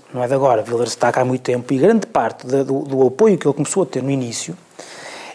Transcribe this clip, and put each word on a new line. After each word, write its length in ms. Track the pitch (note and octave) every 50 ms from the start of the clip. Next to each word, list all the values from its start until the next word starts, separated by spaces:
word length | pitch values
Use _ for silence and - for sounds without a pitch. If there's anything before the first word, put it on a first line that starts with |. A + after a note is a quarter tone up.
| - - -
não 100 | B2 B2
é 40 | A#2+
de 60 | C#3
agora, 280 | C3+ C#3 C3+ A#2+ A2 G#2+ A2+
Wilders 240 | A#2+ A2+ A#2+ A2+
está 200 | - - B2 A#2+
cá 100 | - B2+
há 40 | B2+
muito 160 | B2+ B2+ B2+
tempo, 320 | - - B2 B2 A#2+ - C#3+
e 40 | B2+
grande 260 | D3 G3+ A#3 A3 -
parte 400 | - - - A3+ A3 - - -
da, 160 | B2 C3+ C#3
do, 200 | C3+ C3+ C3+ C#3
do 260 | D#3 C#3 C3+ C3 C3 B2
apoio 280 | B2+ - A3 A3 F#3+
que 120 | D3+ - D3
ele 60 | C3+
começou 260 | - C#3+ - - F#3+
a 40 | F3
ter 180 | F3 - C3+ B2
no 80 | C#3
início 440 | C#3 C3+ B2+ A#2 A2 - - - F3 - - _ _ - - - - - - - - - - - -